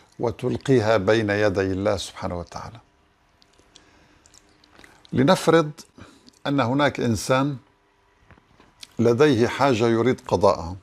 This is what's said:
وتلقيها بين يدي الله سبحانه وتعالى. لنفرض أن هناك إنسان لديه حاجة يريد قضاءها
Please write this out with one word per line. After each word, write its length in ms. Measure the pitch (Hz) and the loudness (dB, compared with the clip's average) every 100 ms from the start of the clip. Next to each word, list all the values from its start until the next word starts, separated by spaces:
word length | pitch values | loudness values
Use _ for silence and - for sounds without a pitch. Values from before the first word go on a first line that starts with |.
| _ - | _ -8
وتلقيها 800 | 123 - 127 120 - 131 107 113 | -8 -6 -6 -4 2 2 4 0
بين 320 | 98 107 104 | 2 0 0
يدي 320 | 101 107 98 | 0 0 0
الله 360 | 95 95 101 98 | -2 -2 -2 -4
سبحانه 420 | - - 92 87 | -8 -10 -10 -10
وتعالى. 400 | 85 - - 117 _ _ _ _ _ _ _ _ _ - _ _ _ _ _ _ _ _ _ _ - _ - | -12 -14 -16 -20 _ _ _ _ _ _ _ _ _ -20 _ _ _ _ _ _ _ _ _ _ -20 _ -8
لنفرض 580 | 120 135 185 - 165 156 - - - - - - _ - | 0 2 2 4 2 2 -6 -20 -20 -20 -20 -20 _ -4
أن 120 | 139 | -2
هناك 400 | 117 135 143 123 | 0 0 -2 -2
إنسان 580 | 123 104 - 131 139 131 _ _ _ _ _ _ _ - _ _ _ _ - - | -2 -2 0 0 0 -6 _ _ _ _ _ _ _ -20 _ _ _ _ -14 -2
لديه 480 | 113 120 151 113 117 | 0 4 4 2 0
حاجة 400 | - 139 110 117 | 0 0 2 2
يريد 340 | 113 117 123 - | 2 0 -2 -2
قضاءها 480 | 95 98 - 82 95 | 2 2 0 -4 -14